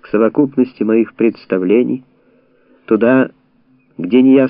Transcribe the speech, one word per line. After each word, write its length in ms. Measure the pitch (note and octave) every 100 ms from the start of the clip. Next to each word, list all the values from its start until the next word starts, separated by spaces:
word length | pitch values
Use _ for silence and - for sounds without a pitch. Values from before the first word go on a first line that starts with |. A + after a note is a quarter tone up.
к 60 | -
совокупности 760 | G#2+ A2 C#3+ D3 - B2+ -
моих 300 | G#2+ A2+ A2
представлений, 880 | - A2+ - - F#2+ F#2 A2+ B2 B2+ - _ _ _ _ _ _ _ -
туда, 420 | G#2+ A#2 C3 B2+ _ _ _ _ _ _ -
где 240 | F2+ B2
ни 80 | C3
я 200 | C3+